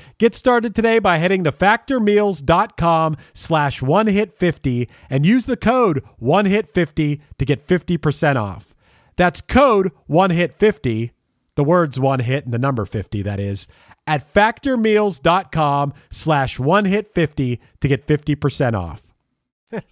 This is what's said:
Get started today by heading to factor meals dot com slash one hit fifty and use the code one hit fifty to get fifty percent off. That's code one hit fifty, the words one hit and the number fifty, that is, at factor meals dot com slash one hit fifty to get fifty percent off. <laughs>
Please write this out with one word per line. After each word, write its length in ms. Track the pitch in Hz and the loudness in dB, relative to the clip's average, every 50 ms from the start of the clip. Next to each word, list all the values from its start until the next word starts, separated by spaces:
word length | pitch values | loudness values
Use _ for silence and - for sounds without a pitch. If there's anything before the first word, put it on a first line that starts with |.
| - - _ | -20 -14 _
Get 180 | - 214 233 - | 0 0 0 0
started 400 | - - 247 247 233 220 233 190 | 0 0 0 0 0 0 -2 -2
today 240 | 233 220 226 226 226 | 0 0 2 2 2
by 180 | 202 190 170 | 2 2 2
heading 280 | 156 170 185 196 190 175 | 2 2 0 0 0 -2
to 60 | 147 - | -2 -2
factor 440 | - 180 202 220 226 - - 269 | 0 2 2 0 0 -2 -4 -2
meals 440 | 247 214 208 208 208 208 202 185 151 | 0 0 2 2 2 2 0 -2 -4
dot 340 | 139 135 165 180 220 208 - | 0 0 2 2 2 -2 -4
com 400 | - 170 165 165 160 160 160 151 - - - - | -4 0 0 2 2 0 -2 -4 -6 -12 -14 -10
slash 480 | - - - 170 156 147 139 - - | -6 -4 -2 0 0 0 -2 -4 -4
one 260 | 131 131 160 202 220 | -2 0 2 2 2
hit 260 | 214 190 202 214 190 _ | 2 0 0 -2 -4 _
fifty 560 | - 175 175 147 - - 135 123 120 120 - _ - - - | -2 -2 -2 -2 -2 -2 -2 -2 -2 -4 -6 _ -20 -10 -4
and 160 | 135 139 147 | -2 0 2
use 200 | 185 240 262 - | 2 2 2 0
the 100 | 277 240 | -2 -4
code 480 | - - 214 254 254 240 196 151 131 - - _ | -2 0 0 2 2 2 2 0 -2 -6 -10 _
one 280 | - 113 123 165 202 214 | -6 -2 0 2 2 2
hit 280 | 190 196 214 - - - | 2 0 0 -2 -2 -2
fifty 480 | 175 170 - - - 151 147 143 147 _ - - | -2 -2 -2 -2 -2 -2 -2 -2 -6 _ -14 -10
to 80 | - 139 | -6 -2
get 180 | 135 143 - _ | -2 -2 -2 _
fifty 320 | - 185 165 - - 175 | 0 0 0 0 -2 -4
percent 420 | 165 - 151 143 - 165 147 139 | -2 -2 -2 -2 0 0 0 0
off. 380 | 123 107 98 90 104 - - - _ _ _ _ _ _ _ _ | 0 -2 -4 -8 -12 -16 -20 -20 _ _ _ _ _ _ _ _
That's 240 | - 180 175 - - | 0 0 0 0 -4
code 520 | - - - 247 285 269 214 196 185 185 - _ _ | -6 0 2 4 4 6 4 2 0 0 -4 _ _
one 240 | - 143 170 196 190 | 0 2 2 2 2
hit 200 | 165 170 175 156 - | 2 0 -2 -2 -2
fifty, 560 | - 202 214 196 - - 123 110 110 117 120 _ _ _ _ _ _ _ _ - | 0 0 0 0 0 -4 -4 -4 -4 -4 -6 _ _ _ _ _ _ _ _ -4
the 80 | - 143 | -2 0
words 380 | 147 175 180 170 143 120 127 | 2 2 2 2 0 -2 -2
one 180 | 131 135 135 127 | -2 0 0 0
hit 240 | 113 120 131 143 - | -2 -2 -4 -4 -4
and 100 | 127 117 | -4 -4
the 60 | 117 | -2
number 240 | 131 139 135 113 101 | -2 -2 -2 -2 -4
fifty, 360 | - - 110 92 - - 101 | -4 -6 -8 -8 -6 -6 -6
that 180 | 92 101 101 98 | -4 -4 -4 -4
is, 300 | 101 101 98 95 - - _ _ _ - - _ - | -4 -4 -6 -6 -10 -14 _ _ _ -20 -20 _ -6
at 220 | - 156 143 - | -4 -4 -4 -4
factor 480 | _ - 202 208 226 226 - - 277 254 | _ 2 2 2 2 0 -4 -4 -2 -2
meals 440 | 233 220 220 214 214 208 202 170 - | 0 2 2 2 2 2 0 -2 -2
dot 340 | - 165 175 196 185 - - | 0 2 2 0 0 -4 -4
com 400 | 160 151 143 143 143 143 143 - - _ - | -2 0 0 0 0 -2 -4 -6 -10 _ -12
slash 500 | - - - 156 156 139 131 123 - - | -8 -4 -2 0 0 0 0 -2 -4 -4
one 240 | 127 147 185 208 208 | 0 2 2 2 2
hit 300 | 185 196 214 208 _ - | 2 0 -2 -4 _ -2
fifty 460 | 180 160 - - - 135 123 120 - _ _ _ - | -2 -2 -2 -2 -4 -4 -4 -4 -6 _ _ _ -4
to 80 | - | -2
get 160 | 135 139 - - | 0 0 0 0
fifty 320 | - 151 143 - - 143 | -2 -2 -2 0 -2 -4
percent 400 | - - 139 - - 139 120 113 | -2 -2 -4 -2 0 -2 0 -2
off. 380 | 98 87 82 76 - - - _ _ _ _ _ _ _ _ _ _ _ - | -2 -6 -8 -12 -16 -20 -20 _ _ _ _ _ _ _ _ _ _ _ -14
<laughs> 100 | 226 202 - _ | -14 -14 -12 _